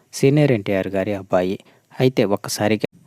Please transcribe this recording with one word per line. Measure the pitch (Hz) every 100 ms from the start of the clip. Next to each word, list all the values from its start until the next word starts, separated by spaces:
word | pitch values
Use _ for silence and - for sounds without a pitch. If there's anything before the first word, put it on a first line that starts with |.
| _
సీనియర్ | - 139 147 147
ఎన్టీఆర్ | 117 101 98 92
గారి | 95 95
అబ్బాయి. | 98 95 92 92 101 _ _ _
అయితే | - 131 127 104
ఒక్కసారిగా | 101 - - 104 107 - _